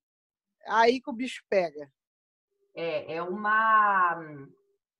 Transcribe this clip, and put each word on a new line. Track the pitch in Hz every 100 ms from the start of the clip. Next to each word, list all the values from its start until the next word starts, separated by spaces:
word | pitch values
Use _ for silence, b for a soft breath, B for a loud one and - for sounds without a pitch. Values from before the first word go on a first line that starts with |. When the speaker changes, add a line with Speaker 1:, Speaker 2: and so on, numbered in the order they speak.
| _ _ _ _ _ _ -
Speaker 1:
Aí | 214 233 262
que | 285
o |
bicho | 226 254 - -
pega. | 202 170 147 143 _ _ _ _ _ _ _ _ 165
Speaker 2:
É, | 165 151 135 160
é |
uma, | 180 208 208 214 220 214 208 196 175 165 156 143 147 _ _ _ _